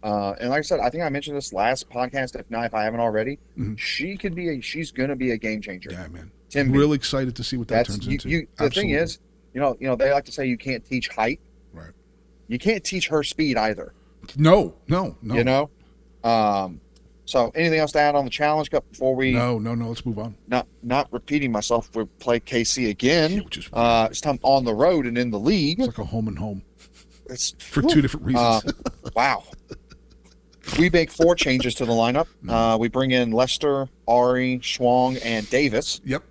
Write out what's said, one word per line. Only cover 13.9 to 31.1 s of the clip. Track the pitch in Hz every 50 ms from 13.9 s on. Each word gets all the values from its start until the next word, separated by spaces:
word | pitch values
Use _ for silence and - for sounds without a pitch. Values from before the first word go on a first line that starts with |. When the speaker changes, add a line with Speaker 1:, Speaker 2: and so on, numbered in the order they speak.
| - _ _ _ _ _ - - - 135
Speaker 2:
No, | 151 156 180 208 156 87 - - _ -
no, | 151 180 190 120 - - -
no. | 110 123
Speaker 1:
You | 117 120
know? | 127 131 135 147 143 - _ - _ _ _ _ _ _ _ -
Um, | 117 117 113 110 107 101 98 95 92 85 73 _ _ _ - _ - _ _ _
so | - - 135 120 117 -
anything | 160 165 170 160 156
else | 156 147 -
to | 156
add | 147 147 147
on | 143 139
the | 127
Challenge | - - 147 147 151 156 151 143
Cup | - 143 - -
before | - - 131 131 131
we | 127 135 131 127
Speaker 2:
No, | 123 120 123 123 113
no, | 107 117 117
no. | 117 117 113
Let's | 117 - -
move | 127 110 101
on. | 107 117 101 _ _ -
Speaker 1:
Not, | 120 127 - _ _ _ -
not | 120 123 139 143 -
repeating | - 120 - - 147 147 143 127
myself, | 113 104 104 - 117 117 113 - -
we | 113 110 95 _ _
play | - 127 120 117
K | - - 127 120 117
C | - - - 123 110
again. | 104 - - 127 156 170 156 156
Speaker 2:
Yeah, | 185 214
which | - - - -
is | - - -
Speaker 1:
Uh, | 113 117 117 117 113 113 110
this | - -
time | - 151 139 120 -
on | 127 139 139 127
the | 120 110
road | 104 135 170 185 160 131 123
and | 117 120
in | 123 120
the | 107 101
league. | 107 143 214 196 151 143 165 196
Speaker 2:
It's | 262 120
like | 117 -
a | 104
home | 82 - 113 110 -
and | - 71
home. | - 107 101 95 - _ _ _ - - _ - - _ _ - _ -
Speaker 1:
It's | 127 120 - - - -
Speaker 2:
For | - - - 147
Speaker 1:
whew. | 180 302
Speaker 2:
two | 339 156 135
different | 127 - - - -
reasons. | 131 120 120 117 113 110 -
Speaker 1:
Uh, | - - - - - - - - - -
wow. | 113 123 139 127 101 - - - - _ _ - - _ _ - - _ _ - - _ - _ _ _ _ _ _ - - - -
We | 165 180
make | 165 175 160 -